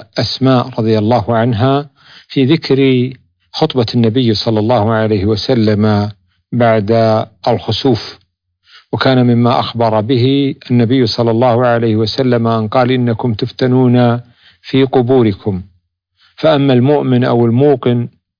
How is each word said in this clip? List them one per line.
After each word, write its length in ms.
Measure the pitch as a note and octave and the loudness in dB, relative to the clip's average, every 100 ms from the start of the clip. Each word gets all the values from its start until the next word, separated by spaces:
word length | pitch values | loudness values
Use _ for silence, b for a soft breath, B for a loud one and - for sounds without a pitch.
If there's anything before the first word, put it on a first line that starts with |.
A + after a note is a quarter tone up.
| - - | -4 -6
أسماء 520 | A#2+ - C3+ B2+ B2+ A#2+ | -6 -2 0 0 -2 -4
رضي 180 | A2 A2 | -2 0
الله 380 | G#2 A#2+ G2+ A#2 | 2 0 0 0
عنها 520 | A#2+ G#2+ C3 C#3 D3 _ B B B | 0 0 0 -2 -4 _ B B B
في 180 | C#3+ B2+ | -2 0
ذكر 680 | C3+ - C3+ C3+ B2+ B2+ C3 _ _ _ | 0 0 0 2 2 -2 -6 _ _ _
خطبة 340 | - D#3 C3 A2 B2 | -4 -4 -2 -2 0
النبي 380 | A2+ A#2 A#2+ | 0 2 0
صلى 260 | G#2 - G#2+ | 0 -2 -2
الله 340 | G#2+ B2 G#2 | 0 0 0
عليه 320 | A2 A2 G#2+ G2+ | 0 0 0 0
وسلم 840 | G#2 - B2 G#2+ G#2 G#2+ G#2 G#2 - _ _ - | -2 -2 0 2 2 2 0 -2 -8 _ _ -8
بعد 400 | A#2+ A#2 A2 G2+ A2+ A2+ A2 - _ - | -2 0 0 0 2 2 0 -2 _ -2
الخسوف، 720 | A2+ - G#2+ C3+ A2 - - _ _ _ _ b b b | -2 -2 -4 -2 -2 -4 -18 _ _ _ _ b b b
وكان 340 | A2 C3+ B2+ B2 | -4 0 2 2
مما 340 | A#2+ A#2+ C3+ | 2 2 0
أخبر 420 | - A#2 A#2 A2 | -2 -2 -2 0
به 540 | A2 C3 B2+ C#3 C#3 - - | 0 0 0 0 -2 -4 -2
النبي 340 | A#2+ A2+ C3+ A2+ | 0 2 2 0
صلى 260 | - A#2 | 0 0
الله 340 | A2+ B2+ A#2 B2 | 2 2 2 2
عليه 300 | A#2 A2+ G#2+ | 0 0 0
وسلم 520 | A2 - B2+ A#2+ A#2 | -2 -2 0 0 0
أن 200 | A2+ G#2+ | -2 -2
قال: 240 | B2+ B2 | 0 0
"إنكم 420 | B2+ A#2+ A2+ B2+ | 0 -2 -2 -4
تفتنون 880 | G#2+ A#2+ - C3 B2+ B2+ B2 A#2+ A#2+ - b b b | -4 -6 -4 0 2 2 2 2 0 -6 b b b
في 220 | - C3 | -4 0
قبوركم، 800 | C3+ C3+ A#2+ C3 A2 F#2 - F#2 F#2 _ _ _ _ _ b b | 0 0 2 2 2 -2 -6 -8 -8 _ _ _ _ _ b b
فأما 380 | D#3+ D3 C#3 | 0 2 2
المؤمن 500 | B2+ C3 D3 C3+ B2 | 2 2 2 2 0
أو 220 | B2+ A#2+ A#2 | 2 0 2
الموقن 600 | A#2 D3 C3 B2+ A#2+ A#2+ _ _ _ | 2 2 2 0 -2 -4 _ _ _